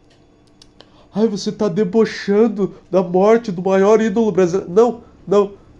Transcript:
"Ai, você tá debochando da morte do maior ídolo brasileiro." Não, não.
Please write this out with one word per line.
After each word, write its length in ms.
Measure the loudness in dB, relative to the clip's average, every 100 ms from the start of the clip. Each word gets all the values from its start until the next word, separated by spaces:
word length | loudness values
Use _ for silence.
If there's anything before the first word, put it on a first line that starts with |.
| _ _ _ _ _ _ -20 _ -20 _ _
"Ai, 140 | -2 -2
você 240 | -2 -8
tá 160 | -4 -4
debochando 1080 | -2 0 0 0 -2 -2 2 2 0 -6 -6 _
da 140 | -2
morte 480 | 0 2 2 2 0
do 100 | -6
maior 380 | -2 2 4 2
ídolo 300 | 2 0 0
brasileiro." 400 | 0 0 -2 -2
Não, 300 | 0 0 0 -14 -20 -2
não. 240 | 0 0 -6 -20 -20